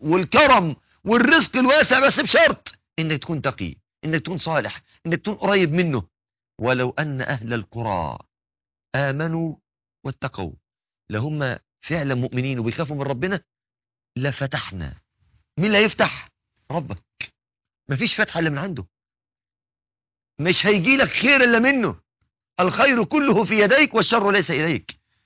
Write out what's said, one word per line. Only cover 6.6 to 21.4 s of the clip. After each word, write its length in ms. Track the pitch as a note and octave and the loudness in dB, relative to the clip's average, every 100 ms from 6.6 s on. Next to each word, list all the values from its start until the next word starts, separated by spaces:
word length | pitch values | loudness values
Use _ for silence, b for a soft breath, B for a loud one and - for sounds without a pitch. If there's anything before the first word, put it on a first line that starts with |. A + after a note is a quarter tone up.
"ولو 280 | A2+ B2+ B2+ C3+ | -2 0 -2 -4
أن 220 | D3+ C3+ | -6 -6
أهل 320 | - C3 A2+ | -6 -6 -6
القرى 640 | A#2 F#2+ A#2 A2+ F#2+ D2+ G#1+ - _ _ _ _ _ _ C3 | -8 -8 -8 -4 -4 -4 -8 -16 _ _ _ _ _ _ -4
آمنوا 600 | C#3 C#3 E3 E3 E3 - _ _ _ _ C3+ | -2 -2 -4 -4 -4 -8 _ _ _ _ -12
واتقوا"، 460 | - C3+ - E2+ C2+ _ _ _ _ - | -8 -10 -8 -10 -12 _ _ _ _ -8
لو 120 | G#2+ | -6
هم 360 | C#3+ D3+ C3+ - _ _ | -4 -4 -4 -6 _ _
فعلًا 340 | - D#3+ C#3 B2+ | -6 -4 -2 -2
مؤمنين 440 | B2 B2+ C3 B2+ | -2 -4 -4 -4
وبيخافوا 360 | A#2 A2+ D3 D3 | -4 -4 -6 -6
من 60 | |
ربنا، 380 | C#3 B2 F#3 G3 - _ _ _ _ _ _ - | -6 -4 -4 -6 -8 _ _ _ _ _ _ -6
لفتحنا. 760 | C#3 - C3+ C#3+ - G2 D2 C2+ _ _ _ _ _ - | -4 -4 -6 -6 -8 -10 -10 -12 _ _ _ _ _ -4
مين 100 | G3+ | 0
اللي 100 | G#3 | 2
هيفتح؟ 520 | G#3+ - G3 - - _ _ _ - | 2 2 -2 -2 -14 _ _ _ -8
ربك. 320 | D#3+ C3+ F#2+ _ - - _ _ _ _ _ - | -8 -8 -12 _ -16 -16 _ _ _ _ _ -8
مفيش 260 | C#3 A3+ - | -4 -2 0
فتح 160 | G#3+ E3 | -2 -2
إلا 120 | D#3+ | -2
من 80 | C#3+ | -2
عنده، 280 | G3 C3+ F2+ _ _ _ _ _ _ _ _ _ _ _ _ _ _ - | -6 -8 -12 _ _ _ _ _ _ _ _ _ _ _ _ _ _ -4
مش 260 | E3 F3+ G#3 | 0 2 2
هيجي 320 | G#3 F3 C4+ | 2 4 2
لك 120 | G3 | 2
خير 340 | - B3 C#4 | 0 2 4